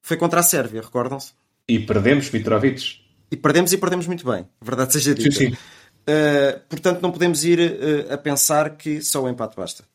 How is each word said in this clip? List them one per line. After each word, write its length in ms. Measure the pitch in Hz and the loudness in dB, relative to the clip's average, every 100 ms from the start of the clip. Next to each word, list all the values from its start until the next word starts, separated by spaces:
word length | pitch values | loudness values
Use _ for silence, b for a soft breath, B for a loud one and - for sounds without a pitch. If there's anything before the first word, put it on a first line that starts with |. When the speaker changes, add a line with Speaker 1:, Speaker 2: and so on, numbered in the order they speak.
Speaker 1:
foi 160 | - 165 | -4 -2
contra 240 | 170 165 | 0 2
a 20 | |
Sérvia, 380 | 170 156 117 110 | 2 0 -2 -6
recordam-se? 500 | 110 127 123 139 - _ _ _ - | -6 -4 -4 -6 -12 _ _ _ -2
Speaker 2:
E 120 | 113 | -2
perdemos 500 | 107 104 104 143 135 | 2 2 4 4 2
Mitrovic. 720 | 113 107 107 131 131 - - _ _ _ | -4 0 2 2 0 -10 -12 _ _ _
Speaker 1:
E 60 | - | -2
perdemos 340 | 151 151 180 | 2 2 2
e 60 | 196 | 0
perdemos 280 | 190 180 170 | 0 -2 -4
muito 180 | 170 135 | -6 -4
bem, 160 | 101 92 _ | -4 -6 _
verdade 300 | 110 123 131 | -8 -4 0
seja 220 | 151 135 139 | 0 0 2
dita. 160 | 113 | 2
Speaker 2:
Sim, 200 | 143 131 | 2 0
sim. 60 | - B B B _ - | -2 B B B _ -2
Speaker 1:
Eh, 480 | 151 151 143 139 139 _ | 2 4 4 2 0 _
portanto, 340 | - 180 175 | -2 -2 0
não 100 | 180 | -2
podemos 340 | 175 175 151 165 | 0 0 2 2
ir, 140 | 170 | 4
eh, 540 | 170 - 143 147 - | 2 0 -2 -2 -2
a 40 | 139 | -6
pensar 540 | 151 139 - 151 151 | -4 0 2 2 0
que 300 | 151 156 151 | -4 -8 -6
só 220 | 147 147 | -4 -4
o 60 | 127 | -4
empate 260 | 123 110 - | -4 -8 -8
basta. 280 | 87 - _ | -12 -12 _